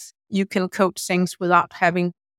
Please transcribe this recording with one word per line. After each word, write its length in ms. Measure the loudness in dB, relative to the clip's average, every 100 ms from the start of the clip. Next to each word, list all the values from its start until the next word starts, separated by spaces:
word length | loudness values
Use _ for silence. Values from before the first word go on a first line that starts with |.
| -20 _ _
you 160 | -2 -2
can 240 | -2 -2
code 300 | 0 0 0
things 400 | -4 0 0 -2
without 340 | 2 2 2
having 400 | 0 0 2 -2 -6 _